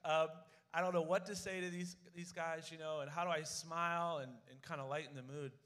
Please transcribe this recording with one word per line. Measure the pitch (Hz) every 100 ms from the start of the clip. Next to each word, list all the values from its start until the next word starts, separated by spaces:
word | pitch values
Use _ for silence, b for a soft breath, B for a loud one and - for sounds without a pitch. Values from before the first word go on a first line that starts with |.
| 151
um, | 160 160 165 - B _
I | 165
don't | 185
know | 180
what | 160 190 180
to | 185
say | 196 190
to | 180
these, | 175 180 - - 170
these | 175
guys, | 175 165 160 160
you | 160
know, | 156 156
and | 139
how | 156 180
do |
I | 160
smile | 151 - 165 165 170 170 170 156
and, | 131 120 120
and | 131
kinda | - 156 135
lighten | 147 143 139
the |
mood? | 127 147 139 -